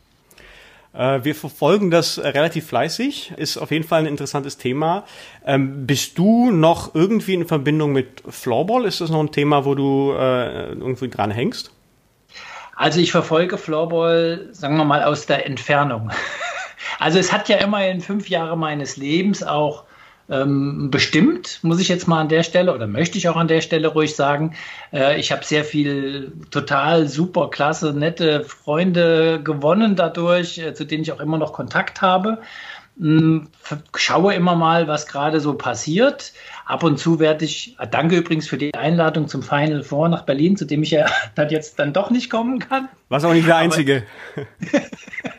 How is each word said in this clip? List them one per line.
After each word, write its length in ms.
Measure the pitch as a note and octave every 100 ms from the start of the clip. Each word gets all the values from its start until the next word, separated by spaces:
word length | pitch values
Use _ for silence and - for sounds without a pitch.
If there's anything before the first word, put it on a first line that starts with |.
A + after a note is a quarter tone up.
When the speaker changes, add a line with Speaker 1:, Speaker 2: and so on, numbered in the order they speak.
| _ _ _ - - - - - _
Speaker 1:
Äh, 300 | - B2+ C3+
wir 100 | C#3
verfolgen 560 | D3 D3 - D3 G#3 F#3+
das, 260 | E3+ D#3+ -
äh, 100 | C#3+
relativ 380 | C#3 E3 D#3+ -
fleißig, 640 | A#2+ D3+ - C4+ - - -
ist 220 | D3+ -
auf 120 | D3
jeden 140 | D#3 D#3
Fall 140 | E3
ein 60 | D#3
interessantes 500 | C#3+ C#3 C#3+ C#3 -
Thema. 480 | B2 C3+ D#3+ F#3+ - - - -
Ähm, 420 | - C#3 C3+ C#3 C3
bist 300 | C3+ - -
du 340 | G3 A#3 B3
noch 440 | F3 D#3+ E3+ -
irgendwie 400 | D#3 F#3+ A3+ -
in 120 | F#3 E3
Verbindung 460 | D#3 C3+ D#3 D3+
mit 300 | C3+ B2+ - -
Floorball? 600 | - B2+ A#2 F3+ B3 G#3+
Ist 160 | -
das 80 | E3
noch 100 | D#3
ein 100 | D3+
Thema, 360 | D3 C#3+ C#3+ C#3
wo 80 |
du, 380 | C#3 C#3 C3+ C#3 C3
äh, 500 | C3 B2+ A#2+ - -
irgendwie 380 | - C3 B2+ B2+
dran 200 | - G#2
hängst? 400 | G#2+ F#3 - - _ _ _ _ _ _ - - - - -
Speaker 2:
Also 220 | C#3+ D#3+
ich 120 | -
verfolge 460 | E3+ - D#3+ F3+ G3
Floorball, 880 | - D#3 E3 E3 E3 E3 E3 E3+ -
sagen 260 | - C#3+ D#3
wir 60 |
mal, 180 | D3+ D3
aus 240 | C#3+ D3 -
der 200 | C#3 C#3+
Entfernung. 640 | B2+ - C#3+ C#3+ A2+ A2 -
<laughs> 40 | - - E5+ - - - - -
Also 200 | D#3 F#3
es 120 | F3+
hat 180 | G#3 G#3
ja 60 | G3
immerhin 420 | G3+ G#3 F#3+ F3+
fünf 280 | E3+ G3+ G3
Jahre 260 | F3 D#3+ E3
meines 400 | D#3+ D3 C3+ C3+
Lebens 460 | C#3 E3 G3 F#3+
auch, 420 | D3+ D3 D3+ - - - - _ -
ähm, 600 | C3+ C#3 C#3 C#3+ D3 C#3+
bestimmt, 680 | C3 - D3+ C4 F4 - -
muss 160 | E3 E3+
ich 80 | F3+
jetzt 200 | F3+ F3
mal 120 | D#3+
an 80 | D#3
der 140 | D#3+
Stelle, 300 | E3 F3+ F3+
oder 120 | C3 G#2+
möchte 320 | G#2 E3+ G3
ich 100 | E3+
auch 80 | E3
an 120 | E3
der 120 | D#3+
Stelle 280 | D#3+ E3 D#3
ruhig 260 | D#3 D3+ D3+
sagen, 380 | C#3 C#3+ D#3+ D#3 - - -
äh, 240 | D3 C3+ D#3
ich 100 | D3
hab 140 | C#3
sehr 200 | - D3+
viel 680 | - D3+ C#3+ C#3 C3+ C#3 C3+ - -
total 560 | C#3+ A2+ C#3 D3 E3+ D3
super 440 | C3+ F3+ F3 C#3+
klasse, 420 | - D3 D#3+ D#3
nette 520 | C#3+ D3+ E3+ D#3+ D3
Freunde 960 | - - - D3+ F#3 F3 E3 D#3+ D#3+ D#3+
gewonnen 520 | D3 D3 D3 G3 A3+
dadurch, 640 | F#3 E3 F3 E3+ F3+ F3 E3+
äh, 140 | D#3+
zu 100 | C3 D3
denen 160 | D#3
ich 100 | D#3
auch 80 | C#3
immer 180 | D3 D#3+
noch 140 | -
Kontakt 480 | - B2+ E3+ - -
habe. 380 | F#3+ F#3 G#3 A3 - - - - - -
Hm, 500 | D#3 D#3+ D#3+ D#3+ D3+ _
f-, 140 | - D3 - -
schaue 360 | - C#3+ G3
immer 200 | F#3 F3 E3+
mal, 320 | D#3+ E3+ D3+
was 180 | D3+ -
gerade 340 | C#3+ D#3 D#3
so 140 | D3
passiert. 800 | - B2+ A2+ D3+ F3 C#4 C#4+ - - - -
Ab 180 | - C3+
und 160 | E3 C#3
zu 220 | E3+ D#3+
werde 240 | D#3 D#3
ich, 320 | D#3 - - -
äh, 80 | A2+
danke 300 | A#2+ E3 F3
übrigens 320 | E3+ D#3+ D#3
für 80 | C#3
die 160 | D3
Einladung 540 | A2+ C#3+ E3+ D#3+ D#3 D3
zum 140 | C#3
Final 400 | A2+ C#3+ D#3 D3
Four 260 | - C#3+ E3+
nach 140 | E3
Berlin, 340 | - C3+ E3+ G3
zu 80 |
dem 180 | D3 D3+
ich 100 | D#3
ja 140 | D3+ D#3 -
<laughs> 140 | -
dann 160 | - D3
jetzt 280 | D#3 - -
dann 140 | D3
doch 180 | F3+ G#3
nicht 200 | A#3+ -
kommen 280 | A3+ A#3 B3+
kann. 300 | - C4 C4 - -
Speaker 1:
Warst 160 | C#3 E3+
auch 80 |
nicht 120 | E3 E3
der 100 | E3
Speaker 2:
Aber 80 |
Speaker 1:
Einzige. 400 | E3 D#3 C#3 C3+ G#2 - -
Speaker 2:
<laughs> 100 | - C3 - - C#4+ - - - - -